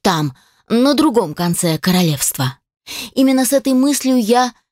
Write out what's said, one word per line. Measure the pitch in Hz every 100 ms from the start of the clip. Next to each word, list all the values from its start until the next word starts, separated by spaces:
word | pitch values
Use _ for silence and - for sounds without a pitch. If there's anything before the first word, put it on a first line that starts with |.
там, | 202 165 147 131 _ _ -
на | 226 269
другом | 247 311 226 165
конце | 151 170 170 170 156
королевства. | 180 180 170 143 - - 127 - _ _ - - 240
Именно | - 269 262
с | 254
этой | 277 269
мыслью | 254 277 269 262 254
я | 208 247 247 - _